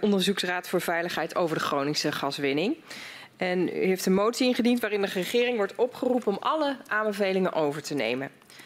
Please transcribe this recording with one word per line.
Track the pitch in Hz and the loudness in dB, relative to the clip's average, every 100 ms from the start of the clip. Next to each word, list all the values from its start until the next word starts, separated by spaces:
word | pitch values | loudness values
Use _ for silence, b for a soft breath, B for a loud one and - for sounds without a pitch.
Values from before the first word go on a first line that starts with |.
Onderzoeksraad | 214 196 180 190 180 180 - | 4 4 2 0 -2 -4 -2
voor | 180 | -2
Veiligheid | 175 170 170 - 165 | 0 -2 -2 -4 -4
over | - 170 156 | 0 0 0
de | |
Groningse | 147 147 139 151 151 | 0 0 0 0 -2
gaswinning. | - 139 139 143 143 196 320 B B B B B - | -2 -2 -2 0 2 0 -2 B B B B B -6
En | 185 180 170 | -2 0 0
u | - | 0
heeft | 185 185 - | 0 2 2
een | |
motie | 190 214 240 254 | 4 4 2 2
ingediend | 247 240 240 | 4 2 2
waarin | 220 202 | 0 -2
de | 196 | -2
regering | 190 175 240 240 240 | -2 0 2 2 2
wordt | 196 | 0
opgeroepen | - 254 - 254 247 226 | 0 -2 0 0 0 0
om | 196 | -2
alle | 247 311 285 269 - | 0 0 0 -4 -4
aanbevelingen | 214 214 202 196 190 185 | -2 0 0 0 2 2
over | - 151 147 | 2 0 -2
te | - | -4
nemen. | 147 113 127 139 - - B | -2 0 -2 -6 -12 -20 B